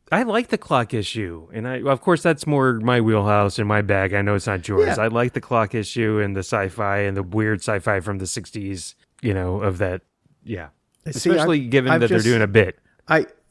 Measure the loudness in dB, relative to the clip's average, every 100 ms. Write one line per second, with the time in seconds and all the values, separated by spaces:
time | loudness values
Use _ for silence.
0 | -4 -2 0 -2 -2 -6 -2 -2 -2 -4
1 | -6 -6 -8 -10 -12 -10 -8 -4 -2 0
2 | 0 2 2 -2 0 2 2 2 2 4
3 | 4 4 4 4 2 0 0 0 2 0
4 | 2 0 0 0 -2 -4 0 2 2 2
5 | 0 0 0 -2 -2 0 0 -2 -4 -2
6 | 0 0 0 -4 -2 -2 -2 -4 -2 0
7 | 0 -2 -4 -2 0 -2 -2 -2 -2 -2
8 | -2 -6 -6 -8 -10 -10 -8 -8 -12 -18
9 | _ -6 -2 -2 -2 -2 -2 -2 -4 -4
10 | _ _ _ _ -12 -12 -12 _ _ _
11 | -12 -4 0 2 2 0 2 2 4 2
12 | 4 4 4 4 4 4 2 -2 _ _
13 | 0 0 0 _ _